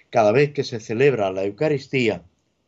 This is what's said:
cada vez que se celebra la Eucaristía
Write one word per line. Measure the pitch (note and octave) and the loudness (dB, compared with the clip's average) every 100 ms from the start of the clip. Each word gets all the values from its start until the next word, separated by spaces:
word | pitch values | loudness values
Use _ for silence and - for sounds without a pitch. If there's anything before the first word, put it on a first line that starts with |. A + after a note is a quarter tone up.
| _ | _
cada | B2 G#2 | 2 4
vez | A#2+ D3 | 4 2
que | C#3+ | -2
se | B2+ A#2 | -8 -8
celebra | - A2+ C#3 A#2+ G2 | -6 0 2 2 -2
la | F#2+ G2+ | -2 -6
Eucaristía | G#2 D#3 D3 - C3+ A#2 F2+ - _ _ _ | -4 -2 -4 -4 -2 -2 -2 -8 _ _ _